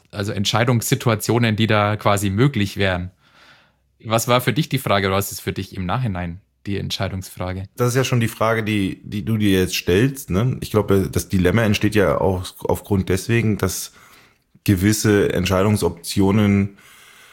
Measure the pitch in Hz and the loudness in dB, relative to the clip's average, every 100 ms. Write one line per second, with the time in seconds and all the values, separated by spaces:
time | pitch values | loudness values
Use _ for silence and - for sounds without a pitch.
0 | _ - 101 98 101 107 123 120 - 135 | _ -8 -6 -2 -2 0 2 2 2 0
1 | - 110 - 117 117 104 110 107 104 104 | 0 0 2 2 2 0 2 2 2 0
2 | 120 101 101 98 139 123 101 - 98 90 | 0 0 0 2 2 2 -4 0 -2 0
3 | 90 - _ _ - - _ _ _ _ | -4 -12 _ _ -20 -20 _ _ _ _
4 | 110 113 - 123 123 110 165 - - 101 | -2 -2 2 2 2 -2 -2 -4 0 0
5 | 98 95 98 - - 92 98 95 90 110 | 2 0 -2 -8 -8 -8 -10 -8 -4 -4
6 | 123 90 87 87 _ _ - 98 92 - | -4 -4 -8 -10 _ _ -8 -6 -6 -6
7 | 95 95 95 - 90 92 95 - 123 123 | -6 -6 -10 -10 -8 -8 -10 -4 0 0
8 | 127 123 113 - 113 113 107 107 95 - | 0 0 0 0 0 0 0 0 0 -4
9 | - 104 92 110 104 95 92 - - 92 | -8 -8 -4 0 4 4 2 -2 0 2
10 | 131 139 - 87 127 - - 107 101 98 | 2 -2 -4 0 0 -2 -2 0 2 2
11 | 92 92 - 98 87 117 110 104 104 104 | 2 -4 -2 0 2 2 2 0 0 2
12 | 90 67 95 92 90 - - 90 - 101 | 2 2 0 -2 -6 -8 -4 -4 -2 -2
13 | 87 - - 117 110 98 95 - - - | 0 -2 0 0 0 0 -2 -4 -10 -16
14 | - - _ _ _ _ - 98 101 107 | -20 -20 _ _ _ _ 0 2 2 2
15 | 110 101 76 - 90 92 101 104 85 85 | 2 2 2 0 0 2 2 2 0 -4
16 | - - 98 107 104 98 98 - - - | -6 0 2 4 4 2 0 -6 -20 -20
17 | - - - | -20 -20 -20